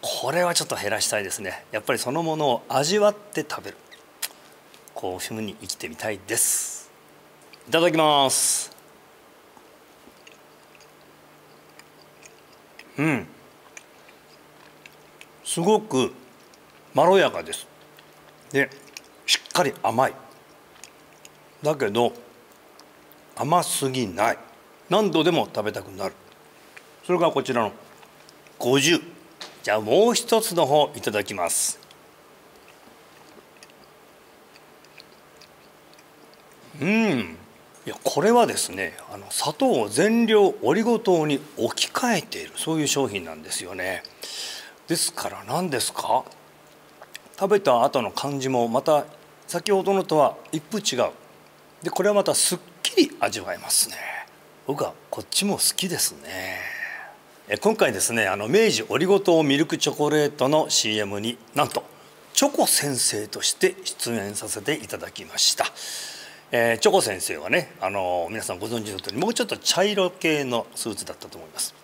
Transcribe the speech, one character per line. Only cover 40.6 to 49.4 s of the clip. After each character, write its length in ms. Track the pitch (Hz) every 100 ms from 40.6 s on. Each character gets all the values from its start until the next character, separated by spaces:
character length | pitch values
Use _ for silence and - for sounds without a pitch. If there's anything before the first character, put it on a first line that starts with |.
オ 120 | 113
リ 80 | 180
ゴ 160 | 226 226
糖 300 | 220 175 151
に 120 | 139 151 -
置 340 | - - -
き 20 |
換 240 | - 247 202
え 60 |
て 180 | - 92
い 40 |
る、 100 | 78 -
そ 180 | -
う 60 | 160
い 40 |
う 20 | 143
商 200 | 143 131
品 160 | 101
な 100 | 80
ん 80 | 80
で 80 | 78
す 100 | -
よ 140 | 90 92
ね。 260 | 92 90 - - - - - - - - -
で 80 | 160
す 160 | -
か 160 | - -
ら 160 | 98
何 260 | 98 143 180
で 80 | 127
す 140 | -
か？ 320 | - - 120 - - - - - - - - - - - -
食 140 | 190
べ 80 | 202
た 240 | 175 120
後 180 | 139 139
の 80 | 104
感 300 | - 139 139
じ 80 | 131
も 180 | 127 117
ま 160 | 120
た 220 | 143 151 - - - -